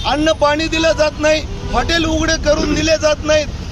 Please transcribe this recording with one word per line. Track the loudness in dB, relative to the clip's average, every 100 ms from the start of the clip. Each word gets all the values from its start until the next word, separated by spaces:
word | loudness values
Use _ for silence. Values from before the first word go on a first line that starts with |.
| -2
अन्न | 0 0
पाणी | 2 2 0 -2
दिलं | 0 2
जात | 2 0 0
नाही, | 0 0 -2 -8 -4
हॉटेल | -2 0 0 0
उघडे | 0 0 0
करून | 0 0 0
दिले | 0 0 2
जात | 0 0 2
नाहीत, | 0 0 -8 -10